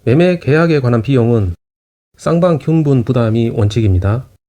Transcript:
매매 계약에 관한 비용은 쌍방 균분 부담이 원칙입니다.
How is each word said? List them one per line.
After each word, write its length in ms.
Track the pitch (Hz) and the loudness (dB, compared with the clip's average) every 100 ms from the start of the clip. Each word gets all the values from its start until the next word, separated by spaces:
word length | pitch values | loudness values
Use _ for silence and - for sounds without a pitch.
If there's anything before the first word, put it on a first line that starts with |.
매매 340 | - 131 180 175 | 2 2 2 0
계약에 440 | - 151 170 151 | 0 0 2 0
관한 200 | 123 120 | 0 -2
비용은 540 | 107 135 117 117 95 85 _ _ _ _ _ _ | 0 0 2 0 -2 -6 _ _ _ _ _ _
쌍방 420 | - 170 180 156 | -4 0 0 0
균분 440 | - 160 143 131 | 0 0 2 0
부담이 460 | 110 123 113 113 117 | 0 -2 0 0 -2
원칙입니다. 760 | 113 107 120 110 90 98 117 - _ | -2 -2 0 0 0 0 -4 -8 _